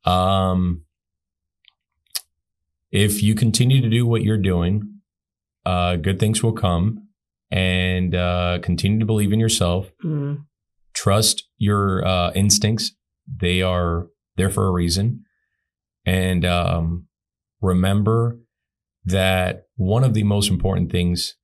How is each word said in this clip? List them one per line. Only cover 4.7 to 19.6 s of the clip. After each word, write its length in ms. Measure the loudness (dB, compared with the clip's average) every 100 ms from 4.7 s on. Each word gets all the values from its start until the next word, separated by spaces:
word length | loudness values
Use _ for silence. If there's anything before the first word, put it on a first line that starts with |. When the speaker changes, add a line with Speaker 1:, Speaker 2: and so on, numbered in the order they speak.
| -2 -4 -16 _ _ _ _ _ _ -4
Speaker 1:
uh, 300 | 0 0 0
good 240 | -2 0
things 240 | 0 0
will 100 | -2
come, 540 | 0 0 2 0 -4 -14 _ _ _ _
and, 640 | -2 0 0 0 0 -2
uh, 460 | 0 0 0 -2 -4
continue 380 | -4 -2 0 0
to 60 | 0
believe 280 | 0 0
in 60 | 0
yourself. 520 | 0 0 0 -2 -4 _ -6
Speaker 2:
Mm. 400 | -4 -6 -8 -12 _ _ _ _
Speaker 1:
Trust 540 | -4 0 2 2 -2 -10 _
your, 480 | 0 2 0 0 0
uh, 260 | 0 0
instincts. 580 | 0 2 2 2 -2 -6 _ _ _ -16
They 340 | -4 -2 0
are 460 | 0 0 0 -2 -6 _ _ -2
there 140 | -2
for 160 | 0 0
a 40 |
reason. 520 | 0 0 0 -2 -4 -12 _ _ _ _ _ _ _ -2
And, 400 | 0 0 0 0
um, 600 | 0 0 0 -2 -4 -10 _ _ _ _ _
remember 800 | 0 2 2 2 2 2 0 -4 _ _ _ _ _ _ -2
that 580 | 0 2 2 0 -4